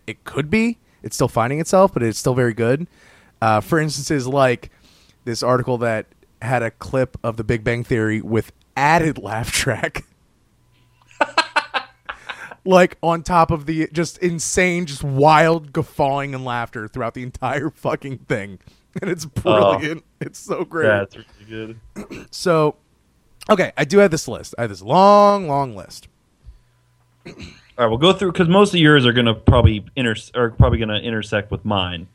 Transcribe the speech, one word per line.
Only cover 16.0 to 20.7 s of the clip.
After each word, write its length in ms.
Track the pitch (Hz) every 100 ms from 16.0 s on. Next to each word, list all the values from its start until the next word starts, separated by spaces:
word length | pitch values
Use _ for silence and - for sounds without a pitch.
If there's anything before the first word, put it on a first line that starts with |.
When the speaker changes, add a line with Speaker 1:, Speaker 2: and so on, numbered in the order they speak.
| 143 139 139 131
Speaker 1:
and 80 |
laughter 460 | 131 120 117 123 107
throughout 240 | 127 117
the 100 | 127
entire 460 | 123 - 127 143 151
fucking 480 | - 135 156 139 131 -
thing. 320 | 123 101 92 - _ _ -
And 80 | 196
it's 160 | 180 151 - -
Speaker 2:
Oh. 320 | 107 202 95
Speaker 1:
brilliant. 260 | 151 160 - -
It's 180 | 131 -
so 280 | - 165
great. 220 | 160